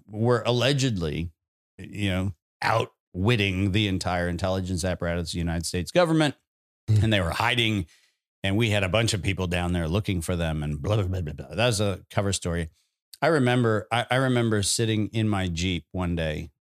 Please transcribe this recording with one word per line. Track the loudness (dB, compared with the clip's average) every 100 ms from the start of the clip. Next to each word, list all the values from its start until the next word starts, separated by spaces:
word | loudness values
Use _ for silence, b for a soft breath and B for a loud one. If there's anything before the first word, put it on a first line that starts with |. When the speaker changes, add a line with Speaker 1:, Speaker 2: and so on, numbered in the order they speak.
| -10
Speaker 1:
were | -2 2 2 2
allegedly, | 2 2 2 0 0 -2 -4 -6 -10 _ _ _ -18
you | -14 -4 -2
know, | 0 -2 -6 _ _
outwitting | -2 0 -2 _ _ -2 0 2 0 0 0
the | 2 0
entire | 0 -2 -2 -2
intelligence | -2 -2 -2 -2 -4
apparatus | -4 -4 -2 -2 -4
of |
the | -4
United | -2 -2 -4
States | -4 0
government. | 2 2 2 0 -2 _ _ _ _ 2
Speaker 2:
Hmm. | 4
Speaker 1:
And | 4
they | 2
were | 2
hiding. | 0 2 2 2 0 -4 b b b _ _
And | -2 2
we | 2
had | 2
a | 2
bunch | 2 2
of | 0
people | -2 -2 -2
down | 0 0
there | 0 0
looking | -2 0 -4
for | -2 -2
them | -2 -2
and | -4 -6
blah, | -2 0
blah, | 0
blah, | -4
blah, | -6
blah. | -8 -10 0
That | 0
was | 2
a | -2 -4 -4
cover | -2 -2
story. | -2 -2 -4 -4 -10 _ _ _ -2
I | 2
remember, | 4 4 4 2 0 0
I, | -2 0
I | 0
remember | 2 2 2 2
sitting | 0 0 0 0 0
in | 0 0
my | 2 0
Jeep | 0 -2 -2 -4
one | -6 -2 -2
day, | -2 -4 -10 _